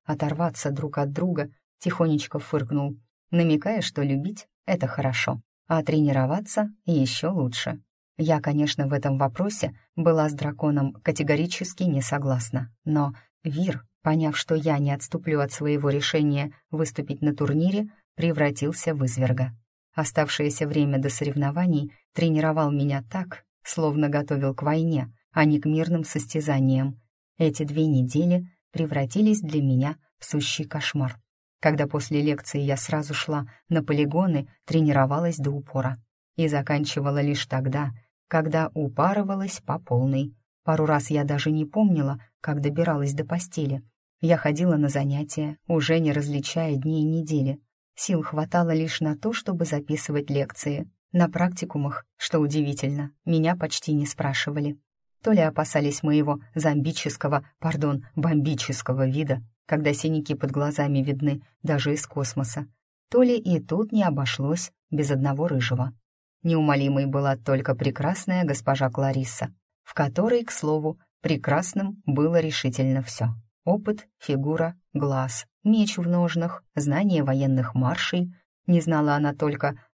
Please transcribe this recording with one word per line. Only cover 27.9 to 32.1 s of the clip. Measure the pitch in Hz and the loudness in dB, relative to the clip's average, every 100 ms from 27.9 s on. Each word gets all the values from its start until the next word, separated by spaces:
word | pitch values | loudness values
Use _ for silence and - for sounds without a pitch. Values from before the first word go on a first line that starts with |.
| 135 127 147 175 180 180 _ _ | 4 2 2 2 2 -2 _ _
превратились | - 160 143 131 202 214 208 | -6 -2 -2 -2 2 4 2
для | 165 151 | 0 0
меня | 139 127 139 151 _ _ | 2 2 2 -4 _ _
в | |
сущий | - 151 147 - | -6 -4 -2 -4
кошмар. | 151 151 - 151 131 117 _ _ _ _ | -6 -6 -4 -2 -4 -6 _ _ _ _
Когда | 156 147 143 | 0 2 0
после | 147 143 | -4 -2